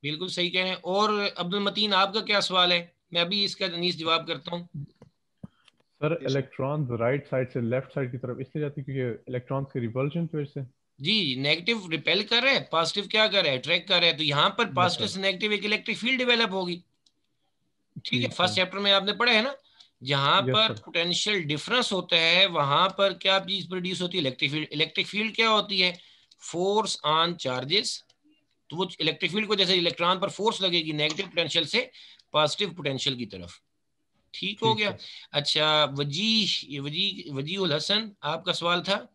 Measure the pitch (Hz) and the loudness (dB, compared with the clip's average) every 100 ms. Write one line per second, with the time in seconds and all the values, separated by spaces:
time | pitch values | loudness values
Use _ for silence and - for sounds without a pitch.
0 | 143 151 180 175 180 180 185 185 175 190 | -6 -6 -6 -2 -2 0 -2 -4 -2 2
1 | 214 214 202 - 180 202 202 202 208 190 | 2 2 -2 -4 -4 0 -2 0 0 2
2 | 196 208 208 208 - 185 180 175 175 _ | 2 0 0 0 2 4 4 4 0 _
3 | _ 170 170 202 196 - 190 170 175 151 | _ -2 0 0 -2 -2 -4 -2 -2 -2
4 | 160 165 156 156 - 175 175 - 143 _ | 0 0 0 -8 -6 -10 -10 -12 -14 _
5 | - _ _ _ - _ _ _ _ _ | -20 _ _ _ -20 _ _ _ _ _
6 | 151 165 135 135 135 - 135 151 135 117 | -2 -2 -2 -2 -2 -6 -4 -2 -2 0
7 | 120 143 147 135 127 135 117 127 139 - | 2 0 -2 -4 -2 -2 -2 -2 -4 -6
8 | 131 127 123 123 131 160 147 147 139 135 | -6 -6 -8 -8 -8 -6 -6 -6 -8 -4
9 | 127 113 - 127 123 135 139 135 117 120 | -4 -4 -6 -8 -4 -4 -4 -4 -4 -2
10 | 139 170 165 156 143 - 131 _ _ _ | -2 -2 -4 -4 -6 -8 -12 _ _ _
11 | 143 220 165 127 139 160 175 233 185 156 | 0 2 2 0 2 0 2 -2 -2 -4
12 | 143 175 214 233 254 247 135 165 160 202 | 0 0 2 2 4 2 2 0 0 -2
13 | 202 220 220 196 165 131 139 175 180 180 | -2 2 4 4 2 0 2 0 4 4
14 | 170 156 156 143 175 202 226 139 180 170 | 4 2 0 4 2 2 0 4 2 2
15 | 208 190 196 185 214 208 202 - - 208 | -4 0 -2 0 0 0 0 -2 -2 -4
16 | 226 262 247 233 226 190 180 175 _ _ | -2 0 4 4 2 0 -4 -6 _ _
17 | _ _ _ _ _ _ _ _ _ - | _ _ _ _ _ _ _ _ _ -14
18 | - 123 - - 180 185 185 190 202 196 | -4 -2 -2 0 0 2 0 0 2 2
19 | 190 202 240 220 247 285 _ _ - _ | 2 0 4 4 2 -4 _ _ -20 _
20 | 127 139 139 175 131 131 220 107 - 175 | -2 2 4 4 4 2 2 0 -6 -4
21 | - 175 - 208 151 147 - 240 240 190 | -2 0 0 -2 -2 -4 -2 0 0 -2
22 | 175 175 165 175 190 165 143 143 185 185 | 2 2 6 6 4 4 2 4 2 4
23 | 196 185 190 190 185 190 170 185 175 180 | 0 2 2 2 0 -8 -4 -6 -4 -4
24 | 180 185 139 127 147 151 151 147 156 - | -4 -2 -2 0 -2 0 -4 -2 -2 0
25 | 185 196 220 208 226 214 202 196 180 175 | -4 -2 -4 0 2 2 0 0 0 0
26 | - _ _ _ - 165 185 208 208 - | -14 _ _ _ -10 -2 0 2 0 -2
27 | 147 156 165 170 135 127 127 185 233 - | 0 2 2 0 -4 -4 0 0 0 -6
28 | - _ _ _ _ _ _ 156 185 - | -12 _ _ _ _ _ _ -6 -6 -2
29 | 156 151 170 185 208 208 185 185 170 165 | -2 0 -2 -2 -2 2 4 4 2 0
30 | 170 185 190 - 208 214 185 175 156 151 | 0 2 -2 0 -2 0 0 0 -2 -2
31 | 151 156 190 170 165 165 147 220 254 - | -2 -2 -4 -2 0 0 0 -2 -4 -10
32 | - - _ 151 151 - 202 175 147 135 | -20 -20 _ 2 2 2 -4 -4 -4 -2
33 | 143 127 113 95 87 - _ _ _ _ | -2 -4 -8 -10 -14 -18 _ _ _ _
34 | _ _ _ - 185 208 226 214 208 190 | _ _ _ -8 -8 -2 0 2 0 -4
35 | - - - 147 143 156 151 151 147 139 | -12 -18 -6 -4 0 2 4 4 2 0
36 | 147 143 214 220 190 - - 143 139 151 | -4 -2 2 2 2 -2 -6 -8 -6 -4
37 | 196 190 180 139 147 190 185 151 147 202 | -4 -4 -8 -8 -6 -4 -2 -2 0 -2
38 | 220 - 147 160 180 165 170 180 170 202 | -2 -10 -6 -6 -4 -2 0 0 0 -4
39 | 254 | -4